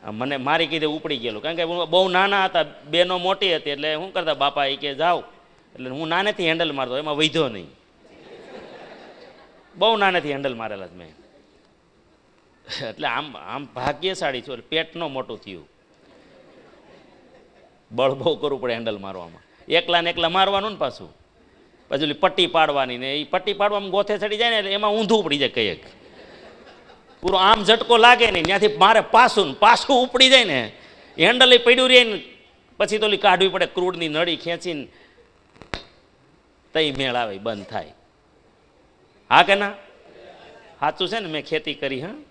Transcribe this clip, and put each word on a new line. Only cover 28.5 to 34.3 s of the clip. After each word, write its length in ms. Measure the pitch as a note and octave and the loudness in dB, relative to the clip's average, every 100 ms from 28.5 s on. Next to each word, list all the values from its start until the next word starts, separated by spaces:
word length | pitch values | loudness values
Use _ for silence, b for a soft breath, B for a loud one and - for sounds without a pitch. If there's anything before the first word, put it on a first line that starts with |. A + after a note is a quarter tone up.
| G3 G#3 G#3 | 2 2 4
મારે 240 | F#3+ A3 | 6 6
પાછું 460 | E3+ A3+ A#3+ - F3 | 4 4 4 4 -2
ને 60 | |
પાછું 500 | C3+ G#3 A#3 - C4+ | 2 4 4 4 2
ઉપડી 260 | B3+ B3 C4 | 2 4 6
જાય 160 | C4 | 6
ને, 280 | G#3+ C3+ A2 - B B B - | 4 -2 -4 -10 B B B 0
હેન્ડલ 360 | E3+ B3 B3+ | 2 4 6
ય 40 | B3 | 6
પડ્યું 300 | A#3 B3 B3+ | 6 4 6
રહે 160 | B3+ | 6
ને, 180 | A#3 G3 - - _ _ _ _ | 6 -2 -10 -20 _ _ _ _
પછી 220 | G#3 G#3+ | -2 0
તો 80 | G#3+ | 0
ઓલી 100 | G3 | 2
કાઢવી 320 | G3+ F#3 F#3+ | 4 4 2
પડે, 180 | F3+ E3+ | 2 -2
ક્રૂડની 420 | - F3+ E3+ E3 | -2 -4 -4 -4
નળી 280 | D3+ F3 | -2 -2